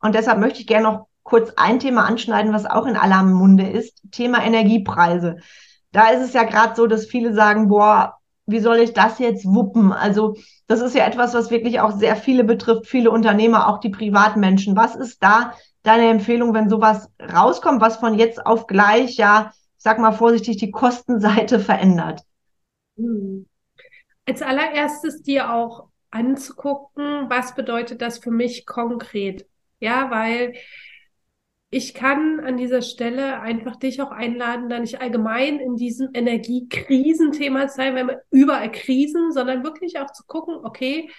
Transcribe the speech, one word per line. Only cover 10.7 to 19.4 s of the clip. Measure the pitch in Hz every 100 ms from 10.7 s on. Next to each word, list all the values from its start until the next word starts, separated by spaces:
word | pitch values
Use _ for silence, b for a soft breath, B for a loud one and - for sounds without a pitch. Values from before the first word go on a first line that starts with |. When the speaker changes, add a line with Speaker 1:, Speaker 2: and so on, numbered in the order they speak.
| 220
Speaker 1:
ist | 247 247
ja | -
etwas, | 240 247
was | 240 226
wirklich | 226 226 233
auch | 214
sehr | 202 165 202
viele | 269 254
betrifft, | 220 233 - 226 -
viele | 254 226
Unternehmer, | 226 214 202 226 220 -
auch | 208
die | 226
Privatmenschen. | - 214 202 214 214 190 190 202 196
Was | 233 -
ist | 247 -
da | 190 220 240 B B _
deine | 214 233 226
Empfehlung, | 220 196 240 240
wenn | 220 208
sowas | 214 220 208 - -
rauskommt, | - 170 233 - 320 254
was | 226 220
von | 226 214
jetzt | 226 - -
auf | 226 -
gleich, | 196 208 226 254 -
ja, | 208 214